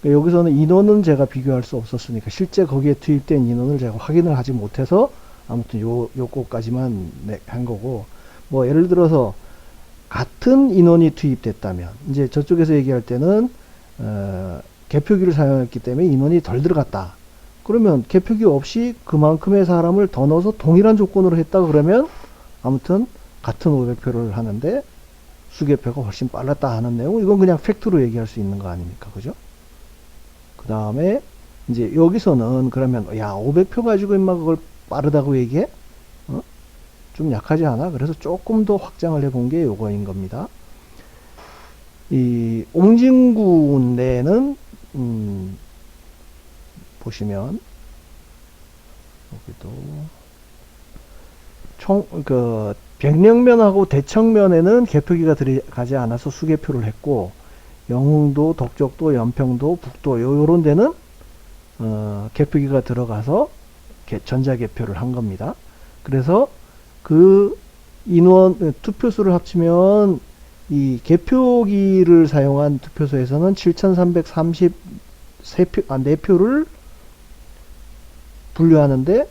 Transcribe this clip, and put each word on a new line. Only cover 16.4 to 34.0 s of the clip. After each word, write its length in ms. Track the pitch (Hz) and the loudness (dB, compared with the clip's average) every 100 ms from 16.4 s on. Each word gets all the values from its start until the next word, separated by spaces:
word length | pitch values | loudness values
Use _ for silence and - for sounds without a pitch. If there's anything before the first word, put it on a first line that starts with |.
덜 200 | - 117 | 0 -2
들어갔다. 540 | 151 165 135 98 90 - - - - - | 0 0 -2 -6 -12 -16 -20 -20 -20 -20
그러면 400 | - 220 214 147 110 | -2 2 4 2 2
개표기 360 | 185 - 220 | 0 0 2
없이 500 | 214 143 139 226 240 233 | 2 2 -2 -4 -4 -6
그만큼의 640 | - 156 151 160 175 202 180 | -4 2 2 2 0 2 2
사람을 420 | 175 170 190 196 | 2 2 0 0
더 180 | - 139 | 0 0
넣어서 260 | 156 190 | 2 0
동일한 440 | 214 151 170 214 220 | -2 2 4 6 4
조건으로 400 | 196 196 185 170 | 2 2 2 2
했다 240 | 160 190 | 0 0
그러면 480 | 175 147 147 214 320 - - - - - | 2 2 4 2 0 -6 -20 -20 -20 -10
아무튼 440 | 127 135 - 185 247 - - - | -4 -4 -2 -2 -2 -10 -20 -14
같은 280 | - - 175 | -10 -4 0
오백 300 | 143 120 120 | 0 -2 -4
표를 360 | - 120 117 101 | -6 -4 -4 -6
하는데 460 | 156 113 147 247 - - - - - - - | -6 -6 -4 -6 -8 -20 -20 -20 -20 -20 -20
수개표가 480 | - 147 143 - 127 | -8 -2 -2 -2 -8
훨씬 260 | 110 - 127 | -8 -8 -8
빨랐다 420 | - 131 143 139 | -8 -6 -4 -4
하는 260 | 113 120 120 | -4 -4 -4
내용, 240 | 131 220 | -4 -2
이건 180 | 196 202 | 0 2
그냥 200 | 185 165 | 4 2
팩트로 400 | - 208 - 180 | -2 -4 0 0
얘기할 240 | 127 117 113 | 0 -2 -8
수 140 | - | -8
있는 180 | 98 98 | -8 -8
거 100 | 98 | -8
아닙니까? 420 | 87 87 95 101 | -10 -12 -14 -18
그죠? 220 | 101 113 - - - - - - - - - - - - - | -14 -14 -16 -20 -20 -20 -20 -20 -20 -20 -20 -20 -20 -20 -20
그 100 | - | -10
다음에 560 | 110 107 120 175 233 - - - - - | -6 -6 -2 -2 -2 -6 -20 -20 -20 -8
이제 260 | 120 113 | -6 -4
여기서는 760 | 151 165 214 196 139 113 131 127 | 2 2 2 0 0 0 -2 -2
그러면 460 | 127 131 123 101 107 | -2 -2 -2 -6 -8
"야, 160 | 107 | -8
오백 380 | 98 120 147 190 | -6 -2 0 0
표 120 | - | -2
가지고 320 | 233 208 | -2 -2